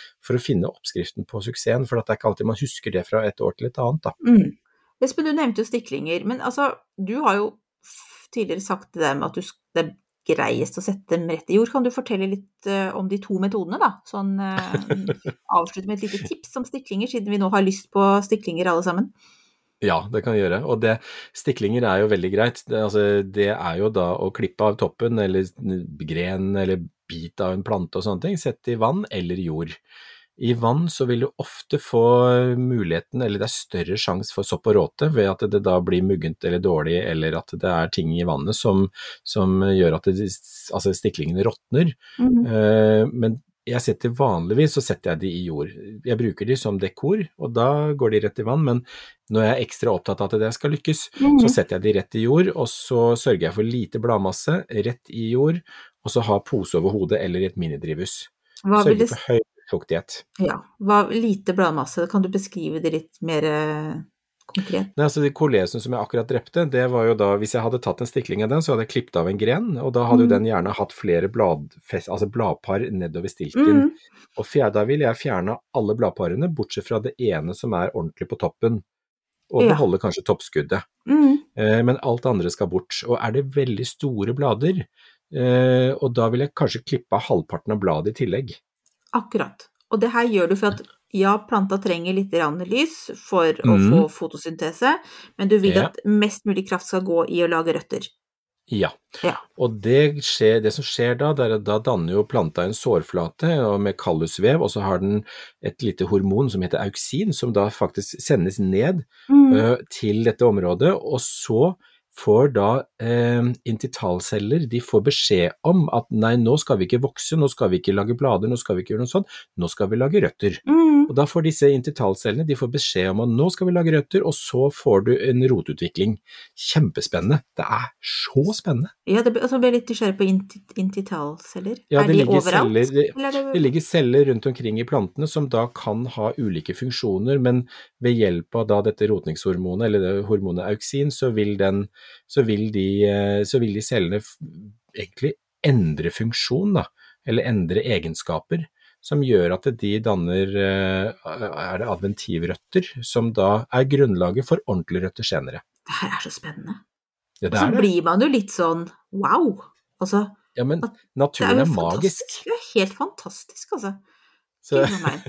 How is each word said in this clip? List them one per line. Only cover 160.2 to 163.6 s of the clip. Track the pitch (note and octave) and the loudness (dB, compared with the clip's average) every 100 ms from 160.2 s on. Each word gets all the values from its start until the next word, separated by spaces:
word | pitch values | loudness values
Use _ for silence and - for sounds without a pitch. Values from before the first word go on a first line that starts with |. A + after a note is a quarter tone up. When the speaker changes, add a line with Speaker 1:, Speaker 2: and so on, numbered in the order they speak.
| G3+ - _ - | -2 -10 _ -6
Speaker 1:
Ja, | |
men | B2+ E3 | -2 -2
Speaker 2:
at | A3+ | -6
det | - | -12
er | _ C3 | _ -2
Speaker 1:
naturen | C#3+ - B3 B3+ | -2 0 2 2
Speaker 2:
jo | |
Speaker 1:
er | G#3+ | 2
Speaker 2:
fantastisk. | A2 E2 - F#3 - | 0 0 0 -2 -2
Speaker 1:
magisk. | - - - | -10 -12 -6
Speaker 2:
Det | |
er | A#4 - A3 | -8 -2 -2
helt | F#3+ | -2
fantastisk, | - G3+ - - - - - | -4 -10 -10 -18 -18 -20 -18